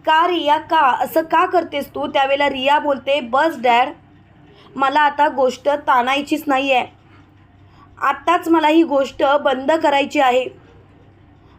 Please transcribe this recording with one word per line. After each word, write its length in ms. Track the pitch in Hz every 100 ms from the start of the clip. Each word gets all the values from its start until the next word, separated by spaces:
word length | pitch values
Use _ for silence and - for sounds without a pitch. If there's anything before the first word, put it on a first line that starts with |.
| -
का 200 | 320 349
रिया, 300 | 349 285 302
का? 380 | 302 320 285 -
असं 220 | 262 320
का 240 | 320 330 359
करतेस 420 | 349 - 285 -
तू?" 120 | 262 285
त्यावेळेला 420 | 294 269 277 285
रिया 300 | 269 262 294
बोलते, 420 | 285 277 - 285
"बस 400 | 240 262 320 277
डॅड, 260 | 240 233 277 - - - _ _ - - - -
मला 240 | 269 294
आता 280 | 294 285 302
गोष्ट 400 | 262 254 247 285
ताणायचीच 760 | 294 302 254 247 277 285 302 302
नाही 260 | 262 277
आहे. 260 | 254 - - _ - - - _ _ - - - -
आत्ताच 460 | 269 277 - 339 339
मला 200 | 330 302
ही 140 | 320
गोष्ट 420 | 320 277 254 - 285 285
बंद 280 | 294 262 277
करायची 480 | 320 320 277 285 302
आहे 260 | 262 247 247 - - - - - - _ - _ -